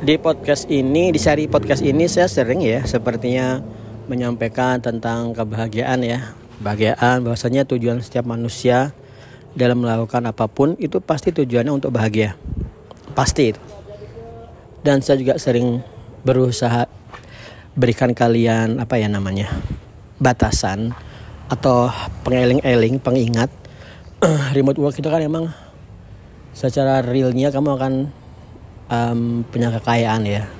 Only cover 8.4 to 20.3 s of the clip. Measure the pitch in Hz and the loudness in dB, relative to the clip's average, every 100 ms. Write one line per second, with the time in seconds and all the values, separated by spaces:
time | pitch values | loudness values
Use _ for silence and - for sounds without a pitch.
8.4 | 117 - 123 123 139 - - - - - | -6 0 2 4 2 -4 -20 -20 -20 -20
9.4 | - - 123 123 120 113 113 123 117 113 | -16 0 2 2 2 0 0 -2 -2 -2
10.4 | 110 - 139 175 196 190 - 156 - 165 | -4 2 2 2 -2 -4 -2 0 0 0
11.4 | 135 120 120 139 135 117 110 107 107 92 | 2 2 2 0 0 0 0 2 0 -2
12.4 | - - - - - - - - 135 - | -8 -8 -8 -10 -20 -20 -8 -2 0 2
13.4 | 127 104 - - - - - - - - | 2 0 -10 -20 -18 -18 -16 -16 -16 -18
14.4 | - - - - - 139 131 139 131 156 | -20 -20 -20 -4 2 2 4 2 2 0
15.4 | - 120 123 120 123 - - - 131 127 | 2 2 2 -2 -6 -18 -20 -6 0 2
16.4 | 127 120 120 120 123 - - - - - | 2 0 0 0 0 -6 -20 -20 -20 -20
17.4 | - - - - 123 113 127 120 120 117 | -20 -20 -10 0 0 2 0 2 2 4
18.4 | 117 113 113 113 113 123 107 101 95 98 | 4 2 2 -2 -2 0 0 -2 -2 -4
19.4 | 104 - - - - - - - 135 | -4 -6 -6 -10 -12 -20 -20 0 0